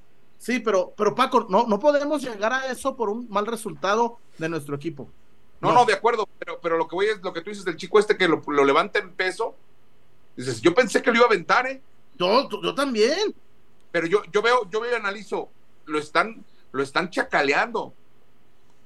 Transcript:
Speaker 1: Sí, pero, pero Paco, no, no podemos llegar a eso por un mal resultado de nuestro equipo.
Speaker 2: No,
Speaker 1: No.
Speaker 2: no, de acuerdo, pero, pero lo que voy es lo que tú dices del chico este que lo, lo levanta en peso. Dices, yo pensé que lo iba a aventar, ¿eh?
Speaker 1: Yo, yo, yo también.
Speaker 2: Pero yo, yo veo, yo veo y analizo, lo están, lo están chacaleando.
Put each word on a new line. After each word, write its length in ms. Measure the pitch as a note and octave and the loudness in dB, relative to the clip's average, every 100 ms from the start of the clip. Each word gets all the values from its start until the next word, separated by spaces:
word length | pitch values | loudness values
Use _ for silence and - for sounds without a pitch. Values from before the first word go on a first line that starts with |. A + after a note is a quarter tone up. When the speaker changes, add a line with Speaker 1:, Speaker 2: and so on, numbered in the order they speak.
| - - - - | -20 -20 -20 -12
Speaker 1:
Sí, 220 | - B3 | -4 -2
pero, 340 | A3 F#3+ - - | 0 0 0 0
pero 200 | G#3 A#3 | 0 2
Paco, 300 | C4 B3+ F#3+ | 2 2 2
no, 160 | F#3+ A#3+ | 2 2
no 140 | G3+ | 2
podemos 420 | D4 C#4+ C#4+ D4 | 4 2 2 -4
llegar 300 | B3 G#3 G#3+ | -4 -4 -2
a 140 | C4 C4 | -2 -4
eso 240 | B3 C4+ C4+ | -4 -4 -4
por 120 | G#3 | -4
un 180 | A#3 A#3 | -4 -4
mal 160 | G3+ G#3 | -4 -4
resultado 720 | A3 G3+ D3 F#3 G#3+ A#3 A3+ - - | -6 -8 -4 0 2 0 -4 -18 -8
de 100 | D#3+ | -6
nuestro 280 | E3 C#3+ C#3+ | -4 -6 -8
equipo. 320 | E3 C#3+ A2 - - - - - | -8 -10 -14 -18 -20 -20 -20 -4
Speaker 2:
No, 100 | F3+ | 4
Speaker 1:
No. 80 | B3 | 4
Speaker 2:
no, 40 | A#3 | 4
de 80 | |
acuerdo, 340 | G3+ A3+ A3+ G3 - | 4 2 0 -4 -8
pero, 220 | - E3+ | -12 -6
pero 140 | E3+ E3 | -2 0
lo 80 | D#3+ | -2
que 80 | |
voy 120 | E3+ G#3 | -2 -2
es 140 | G#3 | -2
lo 120 | F3+ | -6
que 80 | E3+ | -8
tú 100 | G3+ | -10
dices 140 | G3+ | -8
del 120 | F3+ E3 | -6 -6
chico 220 | F3+ G#3+ | 2 4
este 180 | G#3 G3+ | 4 4
que 120 | F3+ | 2
lo, 120 | C#3 - | 2 0
lo 180 | C#3+ | 2
levanta 360 | C#3 D3 G3 G#3 | 4 4 2 -2
en 100 | F#3 | -4
peso. 440 | - F#3 F3 B3+ - - - - - - - - - | -4 -4 -4 -6 -8 -20 -20 -20 -20 -20 -20 -18 -10
Dices, 240 | B2+ A2+ | -8 0
yo 120 | E3+ | 2
pensé 280 | G3+ A#3+ B3+ | 4 2 2
que 80 | B3+ | 2
lo 60 | A#3 | 4
iba 80 | |
a 40 | A#3+ | 4
aventar, 380 | F#3+ D#3+ G#3+ B3+ | 4 2 0 0
¿eh? 160 | C4+ - - - - | -6 -14 -20 -14 -4
Speaker 1:
Yo, 320 | F3+ A#3+ A#3+ | 2 2 0
yo, 140 | G3 | -4
yo 120 | E3+ E3+ | -4 -2
también. 580 | C#4 G#3+ A3+ E4+ G#4 - - - - - - | -2 2 2 2 -2 -6 -16 -20 -20 -20 -6
Speaker 2:
Pero 160 | E3+ D#3+ | -4 0
yo, 160 | G3+ F3 | 0 0
yo 80 | G3+ | 0
veo, 260 | A3+ B3+ F#3+ | 2 2 0
yo 100 | A3 | -4
veo 120 | A#3+ | -2
y 20 | |
analizo, 540 | A#3 G3+ G#3 G3 F#3+ - - - - - | -2 -4 -8 -8 -8 -8 -14 -20 -18 -6
lo 120 | D3+ | -6
están, 460 | D3 E3 G#3+ A3 - - - | 0 0 0 -4 -18 -20 -8
lo 100 | C3 | -6
están 260 | C3+ D#3 F3+ | -2 -2 -2
chacaleando. 840 | C4+ - E3+ C#3 D#3+ A#3 A3 - - - - - - - - - - | -4 0 0 2 2 0 -4 -8 -12 -20 -20 -20 -20 -20 -20 -20 -20